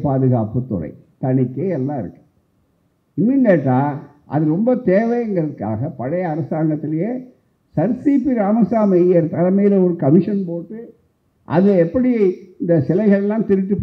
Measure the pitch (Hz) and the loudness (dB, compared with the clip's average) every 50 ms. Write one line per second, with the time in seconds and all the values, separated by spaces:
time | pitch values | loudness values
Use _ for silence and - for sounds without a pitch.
0 | 143 143 135 135 131 127 127 117 107 101 - 117 123 - 107 87 76 - - - | -2 -2 0 2 2 2 2 0 -2 -2 -4 -6 -4 -4 -6 -6 -6 -10 -14 -18
1 | _ _ _ - 139 131 131 135 123 107 - - 175 196 170 135 127 143 147 127 | _ _ _ -8 -4 -2 0 0 -2 -2 -4 -6 -6 -4 -4 -4 -4 -4 -6 -6
2 | 95 82 - - _ _ _ _ _ _ _ _ _ _ _ _ _ _ _ _ | -8 -10 -12 -18 _ _ _ _ _ _ _ _ _ _ _ _ _ _ _ _
3 | _ _ - 151 190 240 277 277 247 214 180 147 127 131 127 127 143 147 139 151 | _ _ -4 -2 0 2 2 2 4 4 4 4 4 2 2 2 0 -2 -4 -8
4 | - - _ _ _ - 131 151 160 156 156 190 226 254 254 - - 185 185 208 | -12 -18 _ _ _ -4 -2 0 0 0 0 0 0 0 0 0 0 2 2 2
5 | 233 233 240 240 233 214 196 175 156 147 131 - 98 107 110 107 135 165 - - | 2 0 -2 -2 -2 -2 -2 -2 -4 -4 -6 -6 -6 -6 -4 -4 -6 -8 -8 -8
6 | 120 135 170 180 185 165 151 160 135 - 170 156 160 156 151 156 151 143 160 160 | -6 -6 -4 -4 -4 -4 -4 -4 -6 -4 -4 -2 -2 -2 -2 -2 -4 -6 -4 -4
7 | 185 226 254 254 254 - _ _ _ _ _ _ _ _ - 151 165 226 247 - | -4 -4 -6 -8 -12 -16 _ _ _ _ _ _ _ _ -4 -2 -2 -2 -2 -2
8 | - 294 277 254 240 285 247 226 196 196 214 240 202 - 233 220 214 202 185 170 | 0 0 0 2 0 0 -2 0 0 0 2 2 2 0 2 0 2 2 4 4
9 | 175 180 185 170 156 156 - 156 175 185 196 202 202 202 196 190 180 180 170 - | 4 4 4 2 2 0 -2 0 0 2 2 2 2 4 4 4 2 2 0 0
10 | 156 139 156 196 - 220 202 196 190 170 170 170 165 - 220 226 233 226 - _ | 2 4 4 4 4 2 -2 -4 -4 -6 -8 -10 -10 -12 -14 -16 -16 -18 -20 _
11 | _ _ _ _ _ _ _ _ _ - 139 175 196 202 196 175 165 165 - 262 | _ _ _ _ _ _ _ _ _ -2 0 2 4 4 4 4 2 2 0 0
12 | 247 254 240 220 196 180 - - - - - - - 170 170 156 131 - 165 202 | 0 2 2 2 2 0 0 -2 -12 -20 -12 -8 -2 0 2 2 2 0 0 2
13 | 220 202 202 202 202 202 214 226 - - 196 190 190 190 202 175 | 4 4 2 2 2 0 -2 -2 0 0 0 0 0 -2 -2 -2